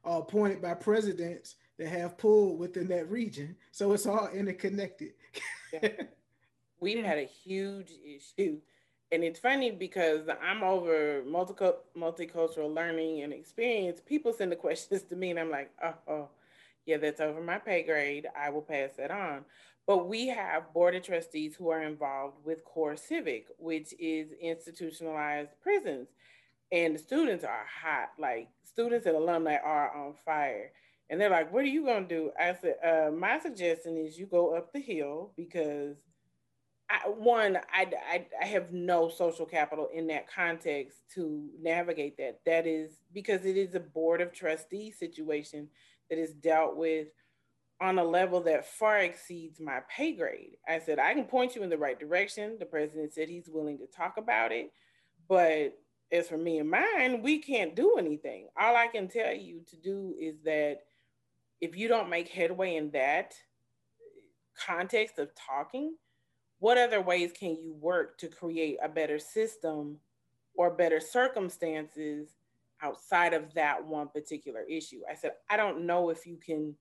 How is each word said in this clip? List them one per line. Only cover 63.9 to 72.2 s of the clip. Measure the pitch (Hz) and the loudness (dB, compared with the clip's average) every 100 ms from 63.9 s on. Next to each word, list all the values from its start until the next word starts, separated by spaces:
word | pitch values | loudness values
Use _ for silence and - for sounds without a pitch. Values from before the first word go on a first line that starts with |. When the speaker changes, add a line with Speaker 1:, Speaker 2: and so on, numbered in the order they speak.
| _ 453 - _ _ _ - | _ -20 -20 _ _ _ -12
Speaker 2:
context | - 175 190 226 220 - | -4 -2 0 0 0 -4
of | 147 - | -8 -8
talking, | - 135 147 254 302 320 _ _ _ _ _ _ | -8 -6 -6 -6 -6 -8 _ _ _ _ _ _
what | 208 247 | 4 6
other | 240 214 | 6 4
ways | 180 180 175 | 2 2 0
can | - 185 160 | -4 -6 -6
you | 165 | -8
work | 156 156 180 151 - | -4 0 0 0 -6
to | 160 | -14
create | - 170 165 156 135 | -8 -6 -2 -2 -2
a | 156 | -2
better | 160 151 151 | -2 0 -2
system | - 220 220 - 160 151 147 147 _ _ _ _ _ - | -4 -2 -2 -2 -6 -4 -8 -12 _ _ _ _ _ 2
or | 175 175 | 2 4
better | 170 160 | 4 4
circumstances | 156 240 254 233 185 - 165 156 151 151 151 147 | 2 2 2 0 -4 -4 -4 -4 -8 -8 -8 -6